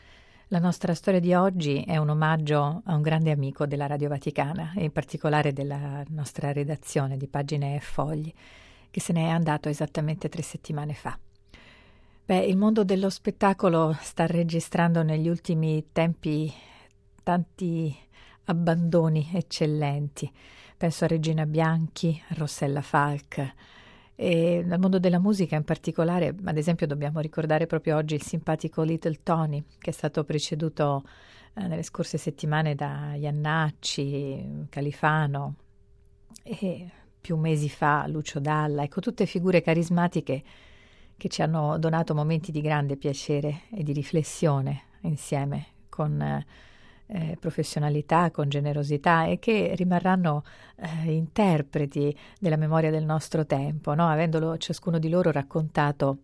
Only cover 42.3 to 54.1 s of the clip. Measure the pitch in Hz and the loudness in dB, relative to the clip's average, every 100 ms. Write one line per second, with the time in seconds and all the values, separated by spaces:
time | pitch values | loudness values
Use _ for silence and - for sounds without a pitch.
42.3 | 165 156 151 151 151 143 139 147 139 - | 0 -2 -4 0 0 0 -2 -4 -4 -2
43.3 | 147 147 147 - 220 147 147 139 165 151 | -2 -2 -6 -10 -6 -4 -4 -2 -2 -2
44.3 | - 165 139 135 143 - - 170 147 - | 0 0 2 0 -6 -10 -10 -6 -4 -4
45.3 | 143 139 143 147 - - - 151 147 147 | -4 -2 -4 -8 -16 -14 -6 -2 -2 -2
46.3 | 143 143 - - - - - - 202 160 | -4 -6 -16 -20 -20 -20 -20 -12 -6 -6
47.3 | 165 170 151 151 - 147 147 147 160 175 | -6 -6 -4 -4 -2 0 0 2 4 4
48.3 | - 143 143 147 147 143 147 180 165 165 | 2 -2 0 -2 -2 -2 0 4 4 4
49.3 | 180 - 214 170 180 180 180 185 190 175 | 0 0 2 2 0 2 2 4 2 2
50.3 | 147 - - - - 160 160 160 160 165 | 0 -4 -14 -20 -12 -8 -4 0 0 0
51.3 | - 202 156 143 156 143 147 147 143 - | 2 4 4 2 -2 -2 0 0 -2 -8
52.3 | - 180 156 156 160 160 156 156 156 - | -4 0 2 2 2 2 2 0 -2 0
53.3 | 165 151 139 139 156 - 147 170 | -2 0 0 0 -4 -2 2 4